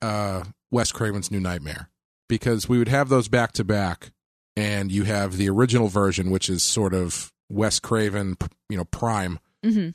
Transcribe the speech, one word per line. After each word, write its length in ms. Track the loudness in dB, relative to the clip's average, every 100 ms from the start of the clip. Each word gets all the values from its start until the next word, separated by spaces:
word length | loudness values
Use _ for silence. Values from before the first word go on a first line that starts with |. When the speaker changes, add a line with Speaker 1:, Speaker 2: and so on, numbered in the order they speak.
Speaker 1:
uh, 420 | -4 -2 -2 -4 -8 -14 -4
Wes 220 | 0 0
Craven's 400 | 0 -2 -2 -4
New 80 | -2
Nightmare, 500 | -2 -4 -8 -12 -14 _ _ _ -4
because 400 | -2 0 0 2
we 100 | 2
would 100 | 4
have 180 | 2 4
those 180 | 2 4
back 220 | 2 0
to 100 | -2
back, 480 | 0 0 0 -4 -12 _ _ _ _ -4
and 360 | -2 -2 -2
you 120 | 0 0
have 320 | 0 -2 0
the 120 | 2
original 380 | 4 4 4 2
version, 420 | 4 2 2 0
which 200 | 0 0
is 120 | 0
sort 320 | 0 0 0
of 380 | 0 -2 -6 -10 _ -10
Wes 300 | -2 0 0
Craven, 560 | 0 0 2 0 -2 -2
p-, 120 | -6 _ -8
you 60 | -6
know, 80 | -4
prime, 540 | -4 -2 0 -2 -6 _ _ 0
Speaker 2:
Mm-hmm. 260 | 0 0